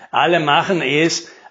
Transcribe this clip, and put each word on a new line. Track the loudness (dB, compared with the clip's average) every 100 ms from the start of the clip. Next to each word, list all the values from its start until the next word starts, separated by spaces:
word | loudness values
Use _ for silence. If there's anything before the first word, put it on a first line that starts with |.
| -6
alle | 0 2 2
machen | 2 0 0 -2
es | -2 0 0 -2 -10 -20 -14